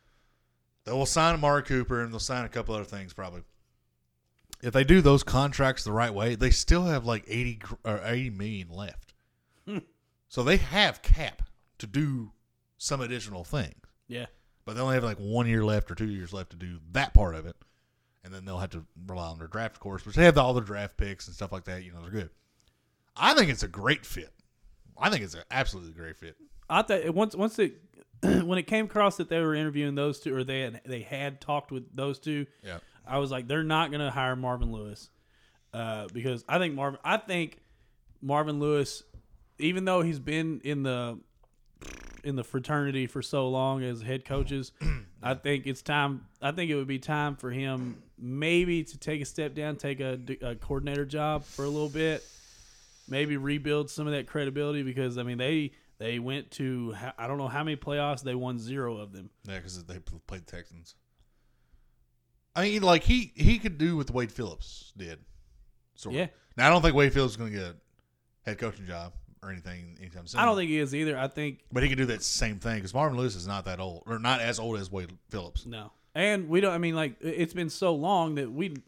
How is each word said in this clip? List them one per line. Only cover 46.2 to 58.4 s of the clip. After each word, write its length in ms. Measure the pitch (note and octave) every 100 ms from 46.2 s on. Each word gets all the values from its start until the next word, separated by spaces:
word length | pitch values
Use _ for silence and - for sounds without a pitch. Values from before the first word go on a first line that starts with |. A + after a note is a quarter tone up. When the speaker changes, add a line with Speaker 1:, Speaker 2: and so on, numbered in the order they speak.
| - _
Speaker 2:
I 120 | C#3
think 180 | E3 E3+
it 60 | D3
would 100 | C3+
be 140 | C3
time 360 | C#3+ D3+ D3 C#3
for 140 | B2+
him 540 | B2+ C3+ C3 B2 A#2 - -
maybe 640 | B2 C3+ D#3 F3 F3+ E3+
to 140 | D3+ C#3
take 220 | - D3+
a 20 | C#3
step 300 | - D3+ C#3+
down, 220 | D3+ C#3+
take 240 | D3+ C3+
a, 180 | C3 B2+ B2 C3+
a 100 | B2 A#2
coordinator 500 | - C#3 C#3+ C#3+ C#3
job 380 | D3+ D3+ D3+ C#3+
for 200 | - C#3+
a 40 |
little 200 | D3+ D3+
bit, 340 | D3+ D#3+ D#3 - - - - - - - _ -
maybe 300 | C3+ D3 C#3+
rebuild 520 | C#3 D3 C#3+ D3 D3
some 160 | - D3+
of 80 |
that 140 | C#3+ B2
credibility 560 | D3+ C#3 C#3 D3 D3
because, 340 | C3 B2+ B2+ B2
I 60 |
mean, 160 | B2 A#2+
they, 320 | B2+ D#3+ C#3+ - _ -
they 220 | A2+ A#2+
went 320 | B2 C#3 -
to, 400 | - C3 B2+ A#2
ho-, 180 | G2+ B2 -
I 80 | A#2
don't 140 | C#3+
know 80 | C3
how 160 | C#3
many 120 | D#3 D3
playoffs, 460 | - C#3+ C#3+ C3
they 140 | C3
won 240 | B2